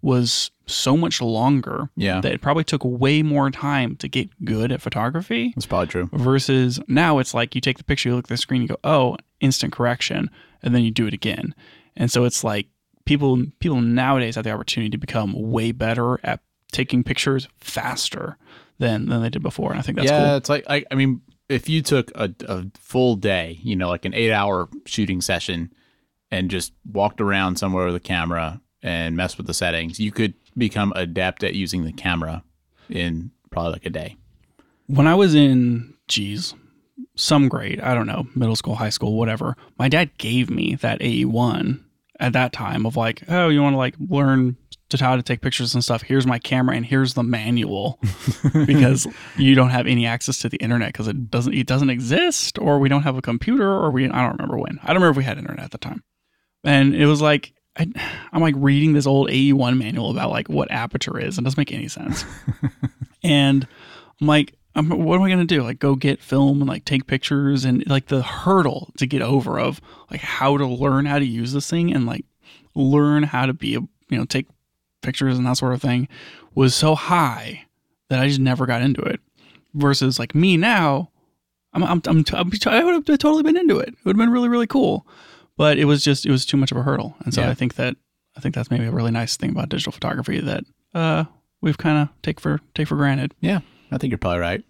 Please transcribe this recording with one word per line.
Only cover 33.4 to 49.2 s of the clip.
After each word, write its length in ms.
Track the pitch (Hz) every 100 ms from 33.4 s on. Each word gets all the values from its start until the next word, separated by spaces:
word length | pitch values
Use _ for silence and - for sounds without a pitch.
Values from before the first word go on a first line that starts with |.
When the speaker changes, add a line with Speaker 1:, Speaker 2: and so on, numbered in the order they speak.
| _
Speaker 2:
probably, 220 | - 85
like, 140 | 85 -
a 40 |
day. 280 | 80 78 - _ _ _ _ _ _ -
Speaker 1:
When 200 | 139 147
I 80 | 180
was 180 | 196
in, 600 | 151 143 127 123 120 120 _ -
geez, 440 | - 101 101 87 - _ _ _ - 254 -
some 320 | - 151 135
grade, 320 | 123 104 -
I 140 | -
don't 140 | 120 110
know, 200 | - 123 -
middle 220 | 117 110
school, 180 | - 113
high 140 | 110
school, 280 | - 113 110
whatever, 380 | 113 113 131 - - _
my 80 | 131
dad 300 | 151 165 _
gave 320 | 110 123 123
me 260 | - - -
that 260 | 113 110
A 60 | 117
E 160 | 120 127
one 600 | 113 - - - 131 _ _ _ _
at 140 | 123
that 180 | 123 123
time 340 | - 104 120 113
of, 120 | 147
like, 260 | 113 113 -
"Oh, 180 | 175 170
you 140 | 147
wanna, 160 | 143 139
like, 180 | 127 -
learn 600 | 147 143 139 135 127 127 _ - _
to, 80 | 131
how 180 | 131 127
to 60 |
take 160 | 123 120
pictures 320 | 131 - 120 127
and 80 |
stuff? 180 | 120 117
Here's 260 | - 135 127
my 120 | 120
camera 360 | - 131 127 131
and 100 | 120
here's 280 | 135 131
the 100 | 127
manual," 760 | 120 117 110 120 104 101 123 - 107 95 -
Speaker 2:
<laughs> 380 | - 147 160 143
Speaker 1:
because 420 | 147 127 131 - -